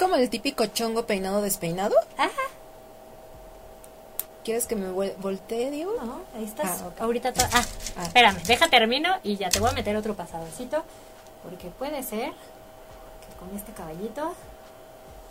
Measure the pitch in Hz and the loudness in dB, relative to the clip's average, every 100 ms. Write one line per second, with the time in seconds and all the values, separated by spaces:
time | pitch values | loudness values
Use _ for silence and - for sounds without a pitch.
0 | 370 330 247 226 269 - 220 - 226 226 | 8 6 4 2 -2 0 0 0 0 0
1 | 226 202 190 202 202 - 170 175 196 523 | 0 0 2 0 0 0 0 0 4 4
2 | - - 330 - 523 - - - - - | 4 2 0 0 -4 -6 -18 -20 -20 -20
3 | - - - - - - - - - - | -18 -18 -18 -18 -18 -18 -18 -18 -18 -20
4 | - - - - - 226 - 214 190 185 | -12 -10 -10 -8 -2 0 0 0 0 0
5 | 196 - 196 196 - 226 254 285 359 453 | 0 -2 -4 -4 -4 -2 0 -2 -2 -2
6 | 233 285 - 240 214 214 196 175 180 170 | -4 -8 -10 -8 -8 -4 -2 -2 -6 -2
7 | 226 233 254 247 247 240 240 - - - | 0 0 0 2 4 4 2 -2 -8 -6
8 | 170 247 233 185 170 247 330 247 226 262 | 4 8 8 6 4 6 8 8 8 4
9 | 330 381 202 196 185 190 226 269 208 214 | 2 2 0 -2 2 4 4 2 0 0
10 | 214 202 170 165 165 165 247 302 - - | -2 -4 -8 -10 -10 -10 -4 -4 -4 -12
11 | - - - - 165 175 175 - 294 294 | -18 -20 -20 -18 -14 -12 -14 -10 -6 -6
12 | 269 214 269 - - - - - - - | -6 -4 -6 -8 -16 -18 -20 -20 -18 -18
13 | - - - - 180 202 - 208 165 160 | -18 -18 -18 -14 -10 -10 -10 -12 -10 -8
14 | 220 285 320 349 - - - - - - | -8 -4 -6 -6 -12 -18 -18 -20 -20 -20
15 | - - - | -18 -18 -18